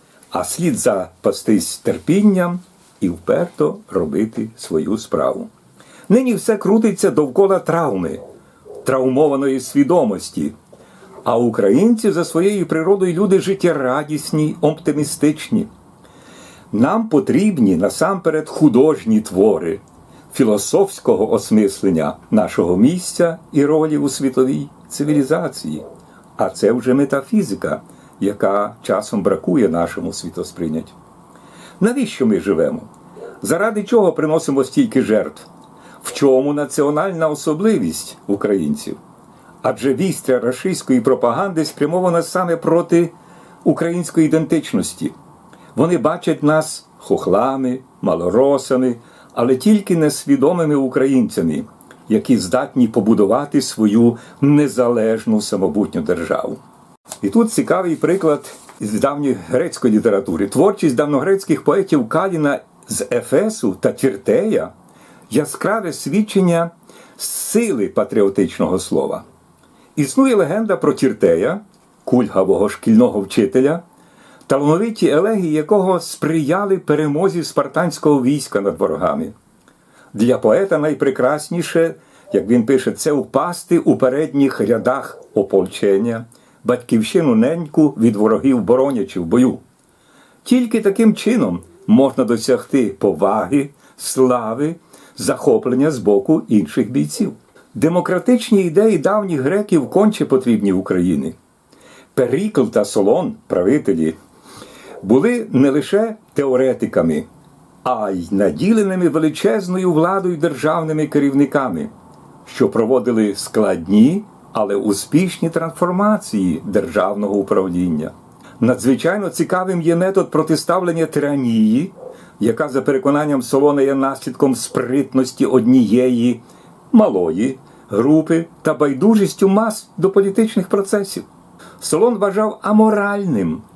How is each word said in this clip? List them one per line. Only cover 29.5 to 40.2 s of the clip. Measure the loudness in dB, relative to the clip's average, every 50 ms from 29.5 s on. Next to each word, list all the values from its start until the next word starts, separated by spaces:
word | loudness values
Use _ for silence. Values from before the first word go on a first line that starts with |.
| 2 2 2 2
нашому | 2 0 -2 -4 -4 -8 -8 -8 -10
світосприйняттю. | -10 -12 -10 -10 -10 -10 -10 -8 -8 -6 -6 -6 -6 -8 -12 -16 -20 -20 -20 -20 -20 -20 -20 -20 -20 -20 -20 -20 -20 -20 -20 -6 -2
Навіщо | -2 0 0 -2 -4 -4 -4 -2 0
ми | 0 0 0
живемо? | 0 0 0 0 0 0 -2 -6 -10 -16 -20 -20 -20 -20 -20 -18 -18 -18 -16 -12
Заради | -6 -4 -2 0 0 -2 -2 -4 -2
чого | 0 2 4 4 4 2
приносимо | 0 0 0 0 0 0 0 0 0 0
стільки | 0 2 0 0 2 2 0
жертв? | 0 2 0 0 0 -2 -8 -14 -20 -20 -20 -20 -20 -20 -20 -20 -20 -20 -20 -16 -14
В | -12 -4
чому | 0 2 4 4 4 2 0 -2
національна | -4 -4 -4 -2 0 0 0 0 0 -2 -4 -2 -2 -2 -2
особливість | -2 -4 -4 -4 -2 0 0 0 2 0 0 -4 -6 -8 -12 -14 -18 -14 -6 -6
українців? | -4 -2 0 0 0 0 0 -2 -4 -4 -6 -10 -12 -14 -16 -20 -20 -20 -20 -20 -20 -20 -20 -20 -14 -6
Адже | -4 -4 -4 -2 -2 -2 0
вістря | 0 -2 -2 -4 -4